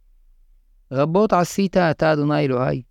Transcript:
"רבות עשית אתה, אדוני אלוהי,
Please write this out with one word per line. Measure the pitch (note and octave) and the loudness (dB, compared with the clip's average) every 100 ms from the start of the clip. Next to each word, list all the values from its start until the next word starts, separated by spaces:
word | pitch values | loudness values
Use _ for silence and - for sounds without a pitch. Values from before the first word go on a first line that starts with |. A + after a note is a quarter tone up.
| _ _ _ _ _ _ _ _ - | _ _ _ _ _ _ _ _ -8
"רבות | B2+ D3+ F3+ G#3+ | -4 0 0 2
עשית | F3+ E3+ - G3 F#3+ | 2 0 -2 0 2
אתה, | E3+ C#3+ D#3+ | 0 0 0
אדוני | D#3 D3 D3 C#3+ | 0 0 0 0
אלוהי, | B2 C3+ C#3 - | 0 -2 -4 -8